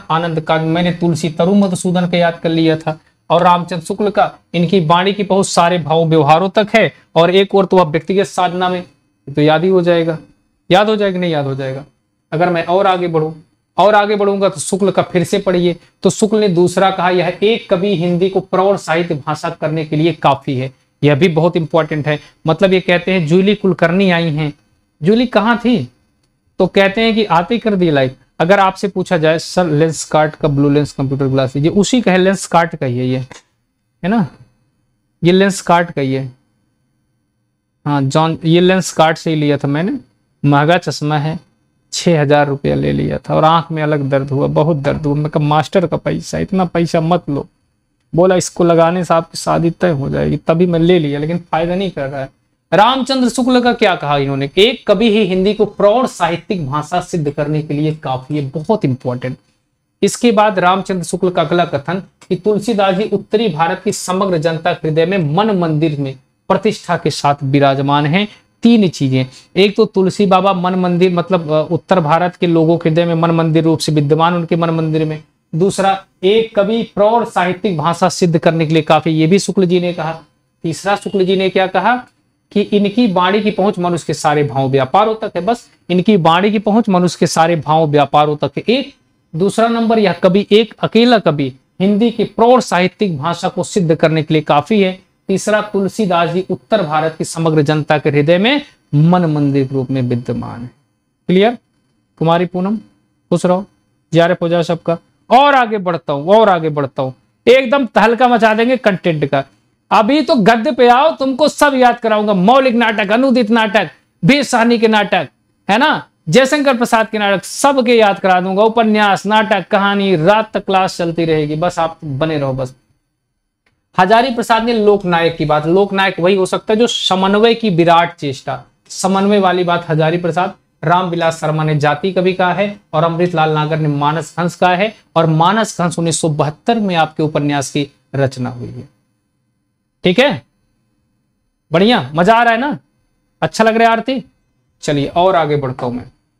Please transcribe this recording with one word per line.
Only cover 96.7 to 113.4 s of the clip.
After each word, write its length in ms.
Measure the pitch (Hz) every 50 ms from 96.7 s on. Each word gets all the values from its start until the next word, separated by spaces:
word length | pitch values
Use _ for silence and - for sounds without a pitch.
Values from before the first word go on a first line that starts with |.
| 226 202
भारत 320 | 175 147 156 160 156 160 156 -
की 60 | 165
समग्र 380 | - - 165 165 165 156 156
जनता 360 | 143 147 151 156 143 - 156 147
के 120 | - 156
हृदय 280 | 143 147 147 160 175 180
में 240 | 202 240 294 285 285 - _ _ _ - 147
मन 300 | 147 156 170 180 180 175
मंदिर 420 | 156 151 147 143 139 139 139 135
के 80 | 135 135
रूप 160 | 135 127 123
में 120 | 135 131
विद्यमान 600 | 127 123 123 120 123 - 120 117 113 113 110 120
है। 80 | 123 127 _ _ _ _ _ _ _ _ _ _ _ -
क्लियर? 300 | 180 185 202 233 247 - _ _ _ _ _ _ _ _ _ _ _ -
कुमारी 280 | 160 165 165 175 180
पूनम, 300 | 175 - 180 185 196 220 208 - _ _ _ _ _ _ _ _ -
खुश 160 | 175 165 -
रहो, 200 | 180 180 190 202 - _ _ _ _ _ _ _ -
जीआरएफ़ 260 | 160 165 170 175 180 -
हो 60 | 175 165
जाए 140 | 170 175
सबका। 360 | 160 - 170 170 - 170 170 170 _ _ _ _ _ -
और 240 | 214 254 285 285 285
आगे 240 | 262 240 214 220 208
बढ़ता 340 | 175 180 170 160 - -
हूँ, 140 | 143 143 147
और 220 | 175 202 226 220 208
आगे 200 | 180 165 160 156
बढ़ता 340 | 147 147 139 127 - -
हूँ, 120 | 135 131 127 _ _ _ _ _ - 226
एकदम 380 | 247 269 269 226 277 277 269
तहलका 420 | 214 - 214 202 226 233 220 262 240
मचा 260 | 247 208 226 214 220
देंगे 220 | 220 233 247 262
कंटेंट 480 | 254 - 214 190 - - 180 160 147 147
का। 200 | 139 - 135 139 _ _ _ _ _ _ _ _ -
अभी 320 | 190 190 214 214 277 311
तो 120 | 254 320 330
गद्य 360 | 247 180 208 247 226 220 302
पे 180 | 247 254 247 240
आओ, 280 | 240 254 294 320 269
तुमको 320 | - 269 269 262 254 302 277
सब 240 | - - 302 285 269
याद 260 | 254 247 240 233 240
कराऊंगा, 340 | - 220 214 214 214 214 202
मौलिक 400 | 180 175 214 262 277 269 262 220
नाटक, 380 | 240 233 226 214 220 208 190
अनुदित 380 | 214 247 269 269 233 254